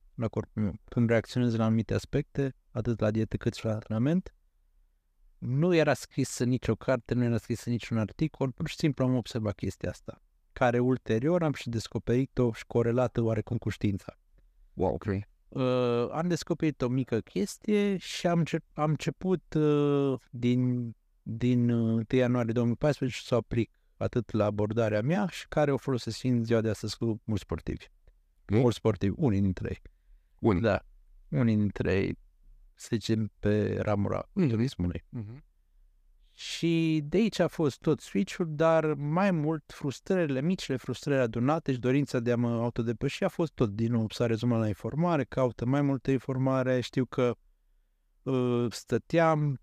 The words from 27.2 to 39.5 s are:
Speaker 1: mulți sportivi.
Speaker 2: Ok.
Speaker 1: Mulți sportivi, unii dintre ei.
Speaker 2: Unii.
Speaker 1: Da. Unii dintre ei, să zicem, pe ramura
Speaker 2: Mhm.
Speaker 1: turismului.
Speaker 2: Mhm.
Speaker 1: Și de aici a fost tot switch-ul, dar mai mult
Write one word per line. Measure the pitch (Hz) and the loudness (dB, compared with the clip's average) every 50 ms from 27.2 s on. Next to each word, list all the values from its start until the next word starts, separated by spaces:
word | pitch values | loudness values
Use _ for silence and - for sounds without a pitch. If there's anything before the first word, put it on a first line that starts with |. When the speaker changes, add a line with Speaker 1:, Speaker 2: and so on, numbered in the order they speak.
| - | -4
Speaker 1:
mulți | - 110 92 | -4 -4 -4
sportivi. | - - 85 80 - - - - - - _ _ _ - - _ _ _ _ _ _ - | -4 -4 -8 -6 -6 -6 -8 -8 -10 -18 _ _ _ -20 -20 _ _ _ _ _ _ 0
Speaker 2:
Ok. | 101 110 | 2 4
Speaker 1:
Mulți | 120 120 104 | 4 4 2
sportivi, | - - 113 104 - - 101 - | 2 0 0 0 2 0 -2 0
unii | - 165 127 98 95 | 0 0 2 2 2
dintre | 101 95 90 - 101 - | 2 0 0 -2 -4 -8
ei. | - - - - _ _ _ - - - _ _ _ - | -8 -10 -12 -20 _ _ _ -20 -20 -20 _ _ _ 0
Speaker 2:
Unii. | - 113 98 - | 2 2 4 4
Speaker 1:
Da. | 113 107 95 - - - - - - - - - - - | 4 2 0 0 -2 -8 -20 -20 -20 -20 -20 -20 -10 -4
Unii | - 143 123 117 110 | -2 0 2 2 2
dintre | 107 104 101 - - - 85 92 98 | 2 0 0 -2 -2 -2 0 0 0
ei, | 92 87 87 - - _ _ _ _ - - - - - _ | 0 -2 -4 -8 -12 _ _ _ _ -20 -20 -20 -20 -20 _
să | - - - | -16 -8 -6
zicem, | 120 110 - - 113 110 110 101 _ _ | -4 -4 -2 0 -2 0 -2 -4 _ _
pe | - 104 104 104 104 101 101 98 | 0 0 2 2 2 0 -2 -2
ramura | 104 104 104 101 101 98 98 95 - - | -2 -2 0 0 0 -2 -2 -4 -6 -6
Speaker 2:
Mhm. | - 202 180 131 | -2 0 0 2
Speaker 1:
turismului. | 113 107 117 135 - - 87 87 87 82 - - | 2 0 -2 -2 -2 -4 -4 -4 -4 -6 -10 -12
Speaker 2:
Mhm. | - 123 107 104 120 147 - _ _ _ _ _ _ _ - _ _ _ _ _ _ _ _ _ | -12 -12 -12 -12 -14 -18 -20 _ _ _ _ _ _ _ -20 _ _ _ _ _ _ _ _ _
Speaker 1:
Și | _ - - - - - - 170 165 165 165 160 156 156 147 | _ -16 -14 -12 -8 -2 0 0 2 2 2 2 0 0 -2
de | 147 - | 0 0
aici | 190 226 202 - - | 2 2 2 2 2
a | 175 151 | 0 0
fost | - - 165 143 - - | 0 0 0 0 -2 -2
tot | - 160 147 - | 0 0 0 0
switch-ul, | - - - 196 202 - - - 180 160 151 | -2 -4 -2 -2 -2 -2 -4 -6 -4 -4 0
dar | 147 160 165 165 160 160 156 151 | 2 2 4 4 4 2 0 -2
mai | 143 143 147 156 180 202 202 | -2 -2 -2 0 2 2 2
mult | 180 160 147 156 | 2 2 0 0